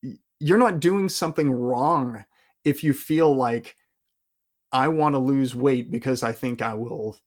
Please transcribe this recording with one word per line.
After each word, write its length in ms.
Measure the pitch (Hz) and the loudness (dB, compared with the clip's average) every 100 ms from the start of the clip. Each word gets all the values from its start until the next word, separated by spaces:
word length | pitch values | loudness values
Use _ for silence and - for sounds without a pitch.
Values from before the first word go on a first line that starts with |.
y-, 140 | 131 - _ _ | -14 -16 _ _
you're 180 | 151 202 | 2 4
not 220 | 247 170 | 4 4
doing 300 | 165 196 190 | 2 2 -2
something 420 | - 165 160 147 | -2 -4 0 0
wrong 720 | 123 123 127 143 165 123 110 104 _ _ _ | 0 0 0 2 0 -2 -8 -18 _ _ _
if 200 | 147 143 | -2 0
you 100 | 156 | 0
feel 420 | 135 - 156 160 135 | -2 0 2 4 4
like, 400 | 120 117 - - _ _ _ _ _ _ _ _ _ | 0 -2 -6 -20 _ _ _ _ _ _ _ _ _
"I 160 | 131 139 | 0 2
wanna 320 | 160 151 139 | 2 2 2
lose 360 | 131 139 131 123 | 2 0 0 0
weight 340 | 139 127 120 | 0 0 -2
because 320 | 123 135 127 | -6 -2 -2
I 100 | 117 | -2
think 300 | 113 127 120 | -4 -6 -4
I 140 | 113 110 | -6 -6
will 420 | 117 110 107 - | -8 -8 -8 -10